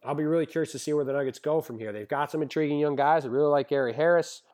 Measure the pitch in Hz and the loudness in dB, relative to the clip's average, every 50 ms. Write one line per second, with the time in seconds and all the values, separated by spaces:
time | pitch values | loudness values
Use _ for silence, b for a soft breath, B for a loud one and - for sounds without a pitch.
0 | _ 123 143 147 151 151 160 165 160 - - 160 160 - - 127 - - 151 151 | _ -8 -4 -2 0 0 2 0 0 0 -2 -4 -4 -4 -6 -8 -4 -2 0 0
1 | 143 131 135 143 139 131 117 - - 147 151 160 - - 123 113 113 107 104 107 | 0 0 -2 -2 -2 -2 -4 -6 -4 0 0 0 -2 -4 -10 -10 -8 -8 -8 -10
2 | 107 - 147 139 147 151 - 156 156 131 - 165 156 147 147 147 151 147 143 135 | -8 -6 -4 -4 -2 -2 -2 -4 -4 -2 0 -2 0 0 2 2 2 0 2 2
3 | 139 143 156 165 139 127 117 135 147 147 147 143 135 - 143 139 135 120 110 127 | 4 4 4 4 2 0 0 2 2 4 4 2 2 2 0 0 0 0 0 2
4 | 151 170 175 170 160 - - - b b | 2 4 4 4 2 0 -6 -16 b b